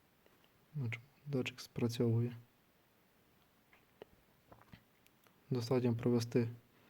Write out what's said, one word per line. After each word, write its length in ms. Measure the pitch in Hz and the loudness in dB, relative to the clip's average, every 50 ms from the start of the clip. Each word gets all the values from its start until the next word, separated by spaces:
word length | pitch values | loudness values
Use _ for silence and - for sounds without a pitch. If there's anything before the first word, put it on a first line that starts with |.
| _ _ _ _ _ _ _ _ _ _ _ _ _ _ - | _ _ _ _ _ _ _ _ _ _ _ _ _ _ -8
Бачимо, 300 | 151 127 117 113 117 - - _ _ _ | -6 -4 -4 -6 -8 -10 -18 _ _ _
датчик 340 | 147 143 127 120 120 - - | -4 -4 -2 -2 -4 -6 -10
спрацьовує. 760 | - - - - 123 117 117 - 123 117 113 117 120 120 117 - - _ _ _ _ _ _ _ _ _ _ _ _ _ _ _ _ _ _ _ _ _ _ _ _ _ - _ _ _ _ _ - - - _ _ _ _ _ _ _ - - - - - - _ _ _ _ _ _ _ _ _ - _ _ _ _ | -16 -12 -4 -2 -2 -2 2 2 2 4 4 2 2 0 -4 -8 -16 _ _ _ _ _ _ _ _ _ _ _ _ _ _ _ _ _ _ _ _ _ _ _ _ _ -20 _ _ _ _ _ -20 -20 -20 _ _ _ _ _ _ _ -20 -20 -20 -20 -20 -20 _ _ _ _ _ _ _ _ _ -20 _ _ _ _
Достатньо 460 | 131 123 113 117 135 123 123 123 117 | -4 -2 0 2 2 2 4 2 0
провести 520 | 117 - 123 120 120 113 117 - 127 117 113 - - - _ _ _ - - | 2 2 2 2 2 0 2 2 2 2 2 -4 -10 -18 _ _ _ -20 -20